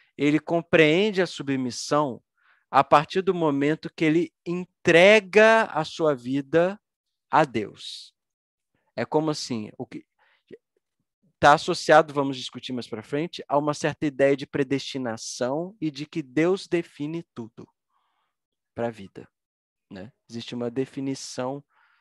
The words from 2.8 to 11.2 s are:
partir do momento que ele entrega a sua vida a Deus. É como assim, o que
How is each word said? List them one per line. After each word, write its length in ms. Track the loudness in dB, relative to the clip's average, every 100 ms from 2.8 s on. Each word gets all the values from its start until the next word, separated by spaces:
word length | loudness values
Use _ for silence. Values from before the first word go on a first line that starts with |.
partir 380 | 4 4 4 -2
do 120 | -2
momento 580 | 0 0 0 0 -2 -8
que 120 | -2
ele 280 | 0 2 0 _ -8
entrega 1200 | -8 -8 _ 4 6 8 6 4 4 6 4
a 200 | 2 -4
sua 300 | -6 -2 -2
vida 640 | -2 -4 -6 -2 0 0 -4 _ _ _ _ _
a 140 | 2
Deus. 680 | 2 -2 -6 -10 -16 -16 -20 _ _ _ _ _ _ _ _
É 100 | -8
como 260 | -2 0 0
assim, 400 | -4 -6 -8 -8 -12
o 100 | -16
que 200 | -16 -20 _ _ _ _ -20 _ _ _ _ _ _